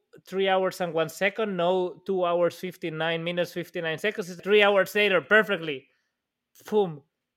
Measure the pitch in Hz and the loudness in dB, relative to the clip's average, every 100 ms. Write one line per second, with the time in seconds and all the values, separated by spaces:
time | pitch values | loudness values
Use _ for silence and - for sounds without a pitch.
0 | _ - - 185 196 190 185 185 175 160 | _ -20 -10 -2 0 2 0 -2 -4 -2
1 | 160 - 190 196 214 185 170 185 180 160 | -2 -2 -4 -2 -4 -2 0 0 -2 -6
2 | - 190 175 175 170 165 185 170 170 156 | -6 -2 0 2 0 -2 -12 -8 -10 -4
3 | 160 165 165 175 170 180 170 180 165 160 | -4 -2 -4 -4 -4 -6 -8 -6 -6 -4
4 | 214 214 175 175 180 208 202 202 185 208 | -4 -6 -10 -10 2 6 6 6 2 2
5 | 208 180 139 214 208 190 165 135 - _ | 2 2 4 4 4 -2 -4 -8 -12 _
6 | _ _ _ _ _ _ - 214 190 151 | _ _ _ _ _ _ -2 0 0 -4
7 | _ _ _ | _ _ _